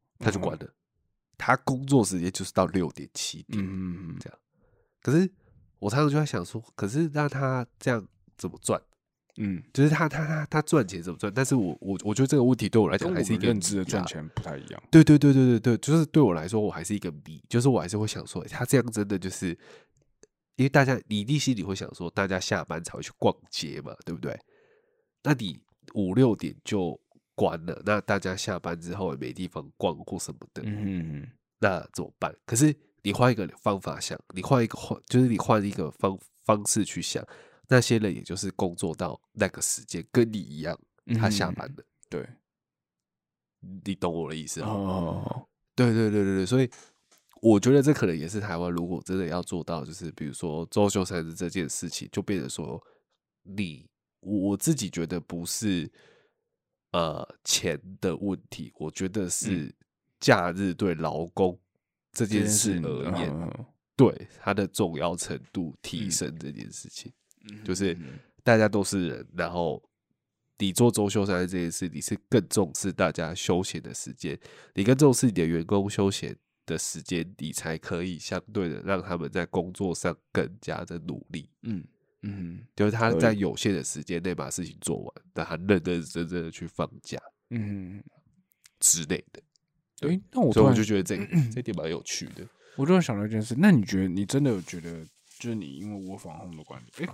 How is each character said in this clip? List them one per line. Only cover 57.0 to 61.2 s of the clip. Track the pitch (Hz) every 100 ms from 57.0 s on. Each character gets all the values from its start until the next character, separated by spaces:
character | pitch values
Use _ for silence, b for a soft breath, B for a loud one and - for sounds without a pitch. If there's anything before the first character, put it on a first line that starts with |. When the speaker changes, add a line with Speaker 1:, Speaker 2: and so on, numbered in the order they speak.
| 80 85 - -
Speaker 1:
钱 | - - 90 73 92 98
的 | 92 80
问 | 101 90 -
题， | - 69 -
我 | 80
觉 | - 95
得 | 104 87
是 | - 101 90 69
Speaker 2:
嗯。 | - _ _ _ _
Speaker 1:
假 | - 107 87
日 | 90 98
对 | 82 98
劳 | 78 80 76